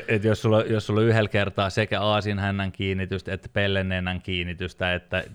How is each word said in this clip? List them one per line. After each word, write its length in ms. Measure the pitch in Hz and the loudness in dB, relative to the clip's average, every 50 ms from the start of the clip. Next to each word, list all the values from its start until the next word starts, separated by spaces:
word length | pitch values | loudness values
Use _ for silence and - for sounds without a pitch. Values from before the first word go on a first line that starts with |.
| - - | 0 0
et 160 | 117 104 101 | 0 2 4
jos 180 | 110 107 - | 2 2 2
sulla, 180 | - 113 107 110 | 2 4 4 4
jos 260 | 113 - 110 107 - | 4 2 -2 -2 0
sulla 140 | - 104 107 | 0 2 4
yhdellä 280 | 110 117 110 113 107 101 | 4 4 4 4 2 2
kertaa 420 | - 104 101 98 - - 98 95 | 0 0 0 0 0 -2 -2 0
sekä 300 | - 113 107 - 107 95 | 0 -2 0 0 0 0
aasinhännän 720 | 101 107 107 104 101 107 104 98 98 98 98 98 98 95 | 0 2 2 2 0 0 -2 0 0 0 0 0 -2 -4
kiinnitystä, 600 | - - 98 95 95 95 95 92 98 92 - 90 | -4 -2 -2 -2 -2 -2 -2 -4 -4 -6 -4 -6
että 160 | 95 92 - - | -8 -8 -8 -6
pellennenän 720 | - 104 101 98 98 98 95 95 92 92 90 90 90 90 | -2 0 0 2 2 0 0 0 -2 -2 -2 -4 -4 -6
kiinnitystä, 720 | - - 92 87 87 90 87 87 92 87 - - 92 90 90 | -4 -4 -4 -4 -4 -4 -6 -6 -8 -8 -4 -2 -2 0 0
että, 300 | 87 - _ 90 92 - - - | -2 -4 _ -4 -4 -4 -6 -6